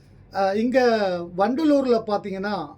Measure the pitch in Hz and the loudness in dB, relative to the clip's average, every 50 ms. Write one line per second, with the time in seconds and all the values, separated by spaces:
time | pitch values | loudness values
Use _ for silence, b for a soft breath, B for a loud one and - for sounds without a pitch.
0 | b b b b b - - 190 196 190 196 220 220 254 240 262 247 240 226 214 | b b b b b -10 -4 -2 0 0 0 0 0 2 2 4 4 4 4 2
1 | 202 190 180 175 170 175 180 175 196 226 269 285 320 302 285 277 262 254 233 226 | 0 -2 -2 -4 -6 -6 -2 0 0 0 0 0 2 4 4 4 4 2 0 0
2 | 220 214 202 202 202 202 190 190 196 208 208 180 156 143 - | 0 -2 -4 -4 -4 -6 -8 -6 -6 -4 -4 -6 -6 -10 -14